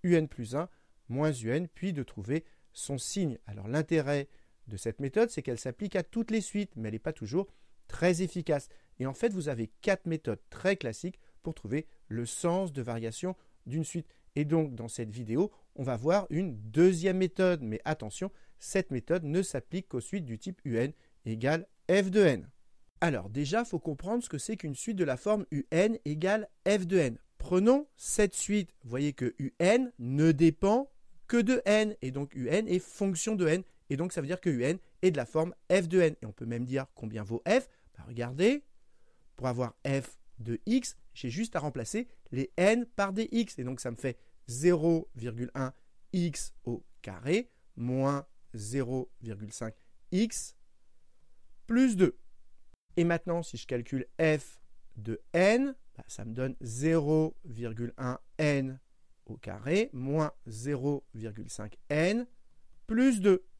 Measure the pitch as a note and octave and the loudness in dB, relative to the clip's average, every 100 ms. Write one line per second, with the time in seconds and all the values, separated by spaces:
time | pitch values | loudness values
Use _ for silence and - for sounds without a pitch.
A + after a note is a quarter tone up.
0 | F3+ E3+ D#3 - A2 C3 F3 - _ _ | 6 4 4 -6 -6 -4 -6 -10 _ _
1 | _ B2 D3+ C#3 A2 C3+ F3 - F#3 D#3 | _ 0 0 0 -2 -2 -2 -6 -6 -4
2 | B2 - G2+ D3+ - - _ - - C#3 | -6 -8 -4 -4 -4 -20 _ -14 -6 -6
3 | - G3+ E3+ A2+ - G#2 G2+ C#3 D#3 E3 | -4 -2 -2 -4 -10 -12 -2 -2 2 0
4 | C#3 C#3+ C#3 - _ _ - G2+ A2+ A2 | 2 -2 -4 -12 _ _ -12 -8 -6 -4
5 | C#3 G#3+ A3+ - C3 A#2 C3 B2 G#3 F#3+ | -2 0 0 0 -6 -6 -6 -6 -4 -4
6 | E3 A3+ A3+ A3 G3 G#3 G3+ - A2 A2+ | -4 -4 0 -2 0 -4 -4 -6 -6 -4
7 | - D#3 G#2+ D3 G3 - - - - - | -6 -6 -4 -2 -2 -10 -20 -20 -14 0
8 | F3 E3+ F3+ - E3 C#3+ - - _ - | 2 2 0 -4 -2 -2 -2 -20 _ -8
9 | C3 C3+ A#3 F#3+ D3 A#2+ A2+ - - F#3+ | -6 0 -2 0 -4 -4 -6 -4 0 0
10 | E3+ D#3+ - A2+ - - F#3 G3 B2 A2 | 0 -4 -4 -6 -8 -2 0 0 -2 -6
11 | F3 - - - - E3 G2 C3+ - - | -10 -10 -20 -12 -10 -10 -4 -4 -4 -18
12 | - A2 A#2+ - F3 F3 F#3+ C#3 A#2+ A#2 | -8 -6 -6 -2 0 0 -2 -6 -6 -4
13 | A2+ A2+ F3+ F#3 _ _ - C#3+ D#3 E3+ | -6 -6 -6 -6 _ _ -8 -6 -4 -6
14 | D#3+ _ - - D3 E3 D#3 A#2+ A#2 - | -8 _ -8 -4 2 2 0 -4 -10 -8
15 | A2+ A2 A#2 A#2+ G#3 - _ - C3 A#2+ | -8 -8 -2 0 0 -2 _ -6 -4 -2
16 | C3+ F#3+ F#3 D3+ F#3+ A2+ G#2+ A2+ F3+ F3 | 2 2 2 -4 -4 -6 -4 6 6 6
17 | F#3 F#3 F#3 - F#3 E3+ A#2 G#2+ - D#3 | 0 2 0 2 2 2 -2 -4 -4 -4
18 | G#2+ - F#3+ - - - - F#3+ F3+ B2+ | -6 -8 -10 -10 -20 -18 -2 -2 0 -4
19 | - F3+ D#3 E3 F#3+ C3 - F3+ - B2+ | 0 0 2 0 0 -4 -4 -8 -4 -8
20 | - G3 C#3+ A2+ - F3+ C#3+ A2+ C3 - | -4 -6 -4 -8 -8 -8 -2 0 0 -4
21 | _ _ - A2+ C3 D#3+ - _ - F#3+ | _ _ -8 -2 0 0 -4 _ 4 4
22 | F#3+ G3 F#3+ A#2 - - - - - _ | 6 6 6 6 -4 -20 -20 -20 -20 _
23 | E3+ B2+ F2+ A2+ C#3+ G#3 A#3+ F3 E3 C#3+ | 0 0 -4 -4 0 0 0 -4 -4 -6
24 | F3+ A#3+ A#3+ D3 - A3 D3+ C#3 - G3+ | -2 -4 -4 -8 -6 -6 -6 -6 -6 0
25 | D#3+ B2 G3+ G#3+ - C#3+ - D#3+ G#3 A3+ | 0 0 0 0 0 -4 0 4 4 2
26 | D3 D3+ F3+ G#3+ G3+ _ - G#3 F3+ F#3 | -4 -2 0 0 -2 _ 2 2 4 2
27 | C#3 A2+ _ _ - F3+ G#3 C4+ D4+ _ | 2 -2 _ _ 0 4 6 6 4 _
28 | - - G#3 - - G#3 F3 _ A#2+ B2 | -6 2 2 0 0 0 -2 _ -8 -2
29 | D3 C3+ B2 - C3+ _ F3 A#3 B3+ - | -2 0 -4 -2 -8 _ 4 4 2 -6
30 | A#2+ C#3 D#3+ C#3+ E3 D#3 G3 A3+ C#4 - | -4 4 6 8 6 6 4 4 2 -10
31 | - - - A#3 A3 B3+ G3 G#3+ G#3+ G#3 | -20 -20 0 2 4 4 6 4 4 -2
32 | C3 C3 C#3+ - B2 F3 A3 F3+ - - | -6 -4 -6 -4 0 0 2 0 -2 -4
33 | G3 F3 - G#3+ E3+ E3+ F#3 - _ C#3 | -2 -2 -2 2 2 2 -2 -18 _ -2
34 | F3 E3+ C#3 F3+ F3+ B2+ B2+ F3+ - _ | -2 -4 -4 -2 0 2 0 0 -6 _
35 | F#3 D3+ - D#3+ E3 - _ F#3 E3+ F#3 | 2 4 0 0 -2 -4 _ 2 4 4
36 | E3 D3+ A2 - A2+ A#2 B2 C3 C3+ - | 4 2 -12 -10 -6 -6 -4 -4 -6 -10
37 | A2 G#2+ G2+ A2+ - A#3 - _ _ - | -10 -8 -6 -6 2 0 0 _ _ -20
38 | - A#2 A#2+ C3+ G3 C#4+ - - - - | -14 -8 -8 2 2 2 -4 -20 -20 -20
39 | - _ - - B2+ A#2+ B2 - C#3+ C#3 | -20 _ -20 -4 -2 0 -4 -4 -2 -2
40 | C3 - - - A2+ A#2 - B3+ B3 - | -2 -16 -20 -12 -6 -6 0 0 0 -14
41 | - - B2+ C3+ A3+ E3+ D3 C3 A2+ G#3 | -20 -10 -8 -6 -4 -4 -4 -6 -4 -4
42 | A#3+ - - B2+ C#3 - F#3 A#3 A#3 - | -6 -12 -10 -6 -4 2 4 4 0 -2
43 | G3 F#3+ A3+ A3+ A3 - B2 C3 B2 A#2+ | -2 0 0 0 0 -4 -8 -6 -6 -4
44 | C3+ A#2+ - - - A#2+ D#3+ F3 D#3+ E3 | -6 -6 -14 -20 -12 2 4 6 4 2
45 | - B2 A#2 A2+ B2 C3+ C3 - - - | 0 -10 -10 -8 -8 -4 -6 -8 -20 -20
46 | - F#3 F3 C#3+ - - - A#2 - - | -4 -2 -2 -2 -8 -8 -8 -8 -8 -16
47 | - F#2+ B2+ F#3+ B3 _ - - A#2+ B2+ | -12 -8 0 0 0 _ -20 -8 -4 0
48 | C3+ C#3 - - - A2+ G#2 C3 A#2+ C3 | 0 0 -6 -20 -16 -12 -6 -4 -2 -4
49 | B2+ - A2+ G2+ G#2 - A2 - - - | -6 -10 -12 -10 -12 -10 -10 -12 -20 -20
50 | - F3+ A3+ - - - - - - - | -4 0 0 -2 -10 -14 -20 -20 -20 -20
51 | - - - - - - - A#3 C4 G3 | -20 -20 -20 -20 -20 -18 0 4 4 6
52 | F3+ - - - - - - - _ - | 4 2 -16 -18 -20 -20 -20 -20 _ 0
53 | E3+ E3+ F3+ E3+ E3 - - B2 A#2+ C3+ | 2 2 0 -4 -4 -10 -6 -6 -4 -6
54 | - - D#3+ D3+ - - - - - - | -6 0 2 2 -2 -20 -20 -18 -16 -12
55 | G#2+ A2+ - F3 F#3+ A#3+ C#4 C4 - - | -8 -8 -2 4 6 6 2 -4 -16 -18
56 | - - G#2 A2+ C3 B2+ A#2+ A#2 D3+ E3 | -16 -12 -8 -4 -4 -6 -8 -2 2 4
57 | D3 D#3 D#3 - - A2+ A#2 A2 A#2+ - | 4 2 2 -2 -12 -8 -8 -6 -8 -6
58 | B2+ B2+ - - D#3 C#3 C3 C3 _ _ | -6 -6 -10 0 2 2 -2 -8 _ _
59 | - - - - - G2 A#2 F#3 A#3+ C3+ | -20 -20 -16 -14 -12 -10 -2 0 0 -4
60 | C3 D3+ D3+ - - A2 B2+ C#3+ C3+ C#3+ | -2 0 0 -4 -14 -8 -4 -2 -2 -4
61 | - A2 A2 G#2+ - - G#2+ - - D3 | -6 -12 -10 -10 -12 -12 -12 -14 -2 2
62 | E3+ A3 B3 - - - - - - A3 | 2 0 -4 -14 -20 -20 -20 -20 -4 4
63 | C4+ A3+ G3 F#3 - | 4 6 6 4 2